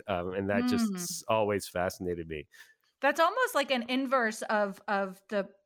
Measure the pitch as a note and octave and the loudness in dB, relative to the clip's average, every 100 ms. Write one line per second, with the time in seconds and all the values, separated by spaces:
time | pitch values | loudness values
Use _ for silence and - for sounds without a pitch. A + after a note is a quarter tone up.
0 | - F#2 F2+ F#2 G2 G2+ B3 B3 A3+ F#3+ | -4 -2 -2 -2 0 2 2 2 0 -2
1 | F3 - - A2 G#2 G2+ - F2+ F#2 - | -6 -6 0 2 4 0 -2 -2 -2 -2
2 | F2+ E2+ E2 D#2 C#2+ - - _ _ _ | -4 -4 -6 -10 -10 -18 -20 _ _ _
3 | C#4 D4 E4 A4 B4+ D#4 C#4 B3+ A#3 B3+ | 0 4 2 2 0 0 0 -2 0 -2
4 | C4+ B3+ A3+ G#3+ - G#3+ G3+ F#3 - G3+ | 2 2 2 -2 -2 0 0 -2 -2 -2
5 | G3 F#3 - G#3 F#3 - | -2 -6 -4 -4 -4 -8